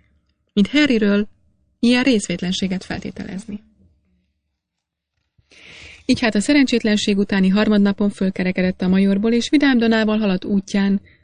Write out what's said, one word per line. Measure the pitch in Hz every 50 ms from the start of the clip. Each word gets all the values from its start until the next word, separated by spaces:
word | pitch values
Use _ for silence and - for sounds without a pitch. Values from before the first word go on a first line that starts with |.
| _ _ _ _ _ _ _ _ _ _ _
mint | 208 202
Harryről | - - 294 302 277 247 214 214 202 202 208 208 - - _ _ _ _ _ _ _ _ _
ilyen | - 233 247 247 247
részvétlenséget | 269 247 208 208 - 175 170 - 175 185 - 202 185 190 185 -
feltételezni. | - - 185 190 - - - - - - 190 - - 202 208 - _ _ _ _ _ _ _ _ _ _ _ _ _ _ _ _ _ _ _ _ _ _ _ _ _ _ _ _ _ _ _ _ _ _ _ _ _ _ - - - - - - - - - _
Így | - 254 -
hát | - 226 214
a | 208
szerencsétlenség | 202 - 294 294 269 240 - 226 - 220 214 208 - - 208
utáni | 196 202 - 208 196 190
harmadnapon | 190 190 208 214 214 214 208 202 202 196 - 208 202
fölkerekedett | 202 - 196 190 190 - 185 180 180 - 185 185 185 -
a | 190
majorból, | 185 185 190 196 196 196 202 208 226
és | 233 233 233 -
vidám | - 294 294 277 262
Donával | 233 226 226 226 220 220 214 214
haladt | 220 220 202 185 180 -
útján, | - 208 196 190 - - 202 196 196 196 196 - - _ _